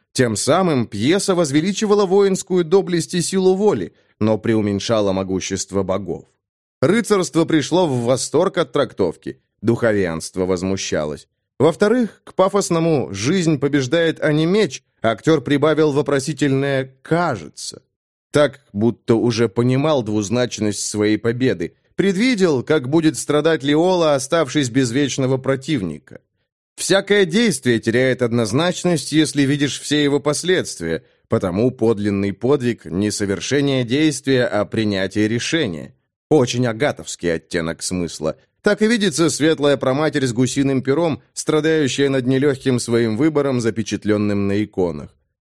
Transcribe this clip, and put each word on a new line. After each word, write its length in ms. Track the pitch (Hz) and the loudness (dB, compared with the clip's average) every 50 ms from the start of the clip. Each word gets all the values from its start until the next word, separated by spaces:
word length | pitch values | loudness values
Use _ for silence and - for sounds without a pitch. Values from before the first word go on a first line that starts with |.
| _ _ - | _ _ -2
Тем 240 | - 127 117 107 | 0 0 0 0
самым 500 | 98 - 123 147 180 190 175 151 127 113 | -2 0 2 2 2 4 2 2 0 -2
пьеса 480 | - - 101 107 135 175 196 190 - 190 | -2 -4 -4 0 0 0 0 2 0 0
возвеличивала 720 | 170 175 139 135 151 160 196 190 - 220 202 208 202 208 | 0 0 2 2 0 0 0 -2 -2 0 2 2 2 2
воинскую 580 | 180 190 202 202 196 190 185 - - 185 180 175 | 2 4 4 4 4 2 -2 -4 -2 0 0 0
доблесть 500 | 156 175 196 175 170 175 170 147 - - | 2 2 2 2 2 -2 -2 -2 -2 -2
и 60 | 180 | -4
силу 340 | 156 - - 190 185 185 185 | -2 -2 0 2 2 2 2
воли, 400 | 190 208 208 165 113 87 76 _ _ _ _ _ - | 4 2 0 0 0 -4 -8 _ _ _ _ _ -2
но 180 | 107 110 110 101 | 0 0 0 0
преуменьшала 720 | - 110 113 110 104 104 101 98 - - 117 110 104 98 95 | 0 0 0 2 2 0 -2 -2 -2 0 0 0 2 0 0
могущество 680 | 95 95 92 95 92 - - 98 90 - - 92 98 95 | -2 -2 -2 -4 -4 -4 -4 -6 -6 -6 -4 -4 -4 -2
богов. 420 | 92 92 98 98 85 78 76 - _ _ _ _ _ _ _ _ _ _ - | -2 -2 -4 -4 -6 -10 -10 -10 _ _ _ _ _ _ _ _ _ _ -2
Рыцарство 640 | - 139 196 233 214 - 208 190 175 - - 165 165 | 0 2 2 2 2 2 0 0 0 0 0 0 0
пришло 420 | - 160 156 139 - 151 180 185 | 2 2 0 0 2 0 2 2
в 180 | 156 131 123 117 | 2 0 -2 0
восторг 540 | 117 131 120 - - - 147 180 185 - 180 | 0 0 0 -2 -2 0 0 0 2 0 -2
от 140 | 160 139 - | -4 -2 0
трактовки, 680 | 147 131 101 - - 101 85 76 - - - - _ _ _ _ - - | -2 -2 -2 0 -2 -2 -2 -2 -6 -12 -12 -14 _ _ _ _ -6 0
духовенство 840 | 110 117 117 120 117 107 101 95 85 82 80 - - - 92 92 | 0 0 2 2 2 2 2 0 -2 -2 -6 -8 -8 -6 -4 -2
возмущалось. 800 | 90 95 87 87 95 95 95 - - 98 82 76 76 73 71 - _ _ _ _ _ _ - | -2 -2 -2 -2 -4 -4 -4 -4 -4 -4 -4 -4 -4 -8 -10 -14 _ _ _ _ _ _ 0
Во-вторых, 640 | 127 160 160 - 208 208 233 254 233 196 - _ _ | 0 2 2 2 2 2 2 2 0 -2 -4 _ _
к 100 | - - | -10 0
пафосному 760 | - 185 190 - 202 185 - 175 165 160 165 160 135 101 - 98 | 2 2 2 2 0 0 0 0 0 2 2 2 0 0 -2 -6
«жизнь 460 | 95 104 131 185 190 170 160 160 131 | -4 -2 0 0 2 2 0 0 0
побеждает, 640 | 151 143 139 147 131 123 151 170 165 165 - - | 0 0 0 0 0 0 0 0 0 0 -2 -2
а 120 | - 156 151 | -2 0 0
не 140 | 151 160 | 0 0
меч» 380 | 165 185 214 214 214 - - _ _ _ _ | 2 2 2 0 0 -4 -10 _ _ _ _
актёр 400 | - 113 113 - - 156 160 147 | -2 -2 -2 0 2 2 2 2
прибавил 520 | 135 139 147 143 139 160 156 147 156 151 135 | 2 0 0 2 2 2 2 2 2 2 2
вопросительное 1040 | 143 147 - 147 139 131 165 151 123 151 143 135 135 139 143 139 135 135 131 - _ _ | 0 0 0 0 -2 -2 -4 -4 -2 0 0 2 0 0 0 -2 -2 -4 -6 -10 _ _
«кажется». 800 | - 160 170 175 165 127 98 78 - - - - - - - _ _ _ _ _ _ _ _ _ _ | -4 -2 0 0 -2 -4 -6 -8 -14 -16 -14 -14 -14 -14 -16 _ _ _ _ _ _ _ _ _ _
Так, 300 | - 147 147 135 131 - _ _ - | 2 2 2 2 0 -6 _ _ -4
будто 440 | 101 107 120 110 - _ - 120 | 0 0 0 0 -2 _ 0 0
уже 320 | 110 95 120 113 107 117 110 | 2 2 0 0 0 0 0
понимал 540 | - - 120 127 127 131 143 160 156 135 110 | 0 0 0 2 2 0 0 0 0 0 0
двузначность 840 | 107 104 107 104 95 110 123 123 120 - - 107 104 101 - - - | -2 -2 -2 -2 -2 -2 -2 -2 -2 -4 -4 -2 -2 -2 -4 -6 -6
своей 300 | - 104 107 107 107 107 | -2 0 0 0 0 0
победы, 560 | - 117 117 120 131 127 101 87 85 78 _ _ _ _ _ | 0 -4 -2 0 0 0 0 -2 -6 -10 _ _ _ _ _
предвидел, 640 | - 180 196 190 180 233 262 254 190 190 175 147 123 113 | -2 0 0 0 2 2 0 2 2 2 2 2 0 0
как 260 | - 156 156 127 127 | 0 0 0 0 0
будет 280 | 147 170 156 160 131 | 0 2 2 2 0
страдать 480 | - - - 147 147 147 160 160 143 131 | -2 -4 -2 0 2 2 2 0 0 0
Леола, 500 | 143 147 156 170 185 185 180 160 156 143 | 0 2 2 2 2 2 2 2 2 2
оставшись 540 | 135 131 - 170 165 156 131 131 151 139 120 | 0 0 -2 0 0 0 0 0 -2 -2 0
без 240 | 110 135 131 117 113 | 0 0 0 0 0
вечного 440 | 139 147 127 - - 131 127 135 | -2 -2 -2 -2 -2 -2 -2 -2
противника. 840 | 131 131 131 135 135 135 - 160 127 92 82 76 78 _ - - - _ _ _ _ _ _ _ _ _ _ _ | -2 -2 -2 -4 -4 -2 -4 -4 -4 -4 -6 -8 -10 _ -20 -20 -20 _ _ _ _ _ _ _ _ _ _ _
Всякое 480 | - - - 175 196 196 - 202 208 196 | -8 -2 2 2 2 2 2 2 2 2
действие 560 | 165 156 220 240 220 151 127 - 127 113 113 | 2 2 2 2 2 0 0 0 0 0 2
теряет 420 | - 113 110 123 131 131 123 123 123 | 2 0 2 2 2 2 0 0 0
однозначность, 880 | 113 113 120 117 101 104 139 165 180 175 - - 180 170 147 131 - | 0 0 0 0 0 0 0 0 0 -2 -2 -2 0 0 0 -2 -2
если 320 | 143 156 156 131 135 147 143 | 0 0 2 2 2 0 0
видишь 380 | 131 147 143 147 135 - - | 0 2 0 -2 -4 -4 -6
все 240 | - - 151 151 147 | -4 -2 0 2 2
его 160 | 143 139 143 | 2 2 0
последствия, 840 | 143 147 147 - - 175 185 160 113 - - - 85 82 82 80 _ _ _ _ _ - | 0 -2 -2 -2 0 0 0 0 0 -4 -8 -8 -4 -4 -4 -4 _ _ _ _ _ -2
потому 440 | 110 113 101 92 85 98 120 127 127 | -2 0 0 0 0 2 0 0 0
подлинный 600 | - 113 113 113 98 101 104 101 98 101 101 95 | 0 0 0 0 2 0 -2 0 0 -2 -2 -4
подвиг – 520 | - - 123 147 143 123 123 113 - - | -2 0 0 0 2 0 -2 -2 -4 -6
не 260 | 78 78 92 104 104 | -6 -4 -2 0 0
совершение 720 | 101 - 104 98 98 85 - - 127 147 139 139 135 131 120 | -2 -2 -2 -2 -2 -4 -2 -2 -2 0 0 0 0 -2 -2
действия, 600 | 107 123 147 156 160 143 131 - 135 135 123 123 | -2 0 0 2 0 0 -2 -2 0 2 2 2
а 200 | - - 104 101 | 0 0 -2 -2
принятие 600 | - - 110 110 107 101 95 95 95 - 104 107 | -2 -2 -2 0 0 0 0 -2 -2 0 0 0
решения. 720 | 110 113 120 - - - 165 151 104 85 73 65 - _ _ _ _ _ _ _ - | 0 0 -2 -4 -2 -2 -2 -2 -2 -4 -8 -12 -14 _ _ _ _ _ _ _ 0
Очень 360 | 151 156 123 127 - 123 123 | 2 2 2 2 0 -2 -2
агатовский 680 | 120 113 110 147 139 - - - - - - - 85 82 | -2 -2 -2 -2 -2 -2 -4 -10 -14 -12 -4 -2 -2 -2
оттенок 480 | 82 - - - 87 82 82 82 - - | -2 -4 -6 -4 -4 -4 -4 -6 -8 -8
смысла. 540 | - 95 90 87 80 - - 76 78 - _ _ _ _ _ - | -6 -4 -4 -4 -6 -6 -6 -6 -6 -6 _ _ _ _ _ 0
Так 200 | 208 208 - 214 | 0 0 2 2
и 40 | |
видится 440 | 220 240 226 196 190 127 - 170 151 | 2 2 2 0 -2 0 0 0 0
светлая 460 | 127 - 135 160 156 139 139 147 143 | 0 2 0 0 2 2 2 0 2
проматерь 500 | 131 - 127 131 139 156 151 131 151 135 | 2 0 -2 -2 0 -2 -2 0 0 -2
с 60 | 127 113 | -2 0
гусиным 500 | 117 131 127 - 139 139 135 135 131 127 | 0 0 0 0 0 0 0 0 -2 0
пером, 400 | 131 135 156 170 165 139 131 _ _ - | 0 0 0 0 -2 -2 -4 _ _ -14
страдающая 760 | - - - 156 156 147 160 160 160 147 123 - - 139 139 | -10 -4 -2 -2 0 2 2 0 2 0 0 0 0 0 0
над 180 | 135 135 120 | 0 0 0
нелёгким 520 | 127 135 131 139 147 135 131 - 135 127 120 | 0 0 2 2 0 0 0 -2 -2 -2 0
своим 380 | - - 120 117 120 113 110 | -2 0 0 0 2 0 0
выбором, 440 | 104 147 160 156 147 139 139 131 120 | 0 0 0 0 0 0 0 -2 0
запечатлённым 840 | 110 113 98 113 107 - 104 98 - 101 104 104 104 104 104 101 101 | -2 -2 -2 -2 -4 -4 -4 -4 0 0 0 2 2 0 0 0 0
на 160 | 98 98 101 107 | 0 0 -2 -2
иконах. 540 | - - - 90 85 76 73 71 - _ _ _ _ _ _ _ _ | -4 -2 -2 -2 -2 -2 -6 -12 -16 _ _ _ _ _ _ _ _